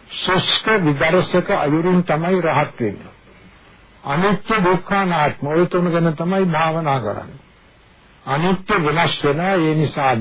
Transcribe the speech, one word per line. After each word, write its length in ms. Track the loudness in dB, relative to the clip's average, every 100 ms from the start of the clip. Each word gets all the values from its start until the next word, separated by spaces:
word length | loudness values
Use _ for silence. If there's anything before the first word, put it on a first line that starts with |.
| -18
ශුෂ්ක 580 | -8 -2 0 0 0 0 2
විදර්ශක 720 | 2 0 2 2 2 0 0
අයුරින් 520 | 0 0 2 2 2
තමයි 380 | 2 0 0 0
රහත් 340 | 2 0 -2 -2
වෙන්නේ. 360 | -4 -4 -12 -20 -20 -20 -20 -20 -20 -20 -20 -14
අනිත්‍ය, 540 | -6 0 0 0 0 0
දුක්ඛ, 360 | 2 2 0
අනාත්ම, 540 | -2 0 2 0 -2 -2
ඔය 200 | 0 2
තුන 200 | 0 0
ගැන 220 | 2 0
තමයි 320 | 0 -2 0 0
භාවනා 520 | 0 0 0 0 -2
කරන්නේ. 400 | -2 -6 -10 -18 -20 -20 -20 _ _ _ -20 _
අනිත්‍ය 500 | -6 -2 0 0 0 0
වෙනස් 380 | 0 0 0 0
වෙනවා, 360 | -2 0 0
ඒ 200 | 0 0
නිසා 400 | 0 0 0 0 0